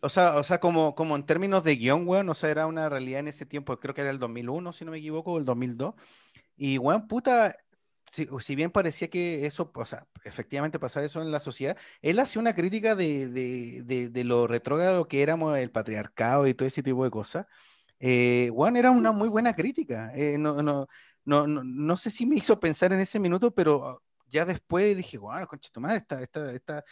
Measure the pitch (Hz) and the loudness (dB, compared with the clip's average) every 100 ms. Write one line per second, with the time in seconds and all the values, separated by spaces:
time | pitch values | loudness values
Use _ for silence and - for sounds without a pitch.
0 | 143 190 175 147 143 175 175 165 156 143 | 0 4 4 4 2 2 2 4 2 2
1 | 160 147 143 156 196 190 160 139 117 147 | -2 -2 0 0 2 2 4 2 4 2
2 | 175 185 190 151 160 151 160 160 156 139 | 2 0 0 -2 0 0 -2 -2 -4 -4
3 | 127 135 147 143 139 147 143 127 127 143 | -4 -6 -8 -10 -10 -10 -6 -8 -6 -4
4 | 139 135 120 117 120 147 175 170 165 160 | -4 -4 -6 -6 -6 -6 -8 -12 -12 -12
5 | 151 156 165 170 135 120 127 117 143 - | -8 -8 -4 -4 0 -2 -2 -4 -6 -8
6 | - _ _ _ _ _ 143 135 127 196 | -20 _ _ _ _ _ -2 0 2 0
7 | 214 233 254 240 214 - _ _ _ _ | 0 -2 2 4 4 0 _ _ _ _
8 | _ - 151 135 - 139 165 202 175 151 | _ -8 -6 -6 -6 -2 0 2 0 -2
9 | 170 180 175 156 147 - 170 - 117 110 | -6 -4 -4 -2 -6 -4 -8 -6 -10 -10
10 | - - - - - 139 151 151 131 - | -16 -20 -16 -12 -8 -4 -4 -4 -6 -4
11 | 147 165 160 151 143 120 135 185 - - | -6 -6 -4 -4 -6 -6 -6 -6 -10 -6
12 | 147 196 269 220 233 214 180 214 220 208 | 0 2 0 0 0 0 -2 0 0 2
13 | 170 143 131 123 127 127 120 123 123 127 | 0 0 -4 -4 -4 -6 -8 -12 -4 -4
14 | 123 120 123 120 117 117 - 147 180 185 | -2 -2 2 4 4 0 0 2 2 2
15 | 160 139 143 165 156 143 127 - 107 107 | 2 2 2 2 0 0 0 -4 -4 -4
16 | 107 - 113 139 139 123 131 143 135 127 | -6 -2 2 4 4 2 -2 -2 -2 0
17 | 131 107 - 160 208 _ - _ _ _ | 0 -2 -6 -8 -8 _ -20 _ _ _
18 | 127 123 123 123 120 117 170 240 247 247 | 2 4 6 4 2 4 4 6 6 6
19 | 226 208 220 214 240 - 240 277 311 113 | 4 2 2 2 0 0 -2 -2 -4 -6
20 | 110 139 147 147 151 147 147 143 135 - | -6 -2 0 0 0 0 0 0 -4 -12
21 | - _ - 143 147 151 127 127 151 180 | -20 _ 2 2 2 -2 -4 -4 -2 -2
22 | 233 - 240 285 - 214 165 151 185 190 | -2 -4 0 0 4 2 2 2 2 2
23 | 190 220 185 175 240 - 165 147 135 127 | 0 0 0 2 2 2 4 2 0 -14
24 | _ _ _ 143 170 170 _ 175 208 196 | _ _ _ -2 0 -4 _ 2 2 2
25 | 180 120 101 143 190 143 - - 139 220 | -4 -10 -10 -10 -12 -14 -16 -10 -4 -4
26 | - 139 127 - 147 123 - 151 - | -4 -10 -8 -8 -8 -10 -10 -12 -12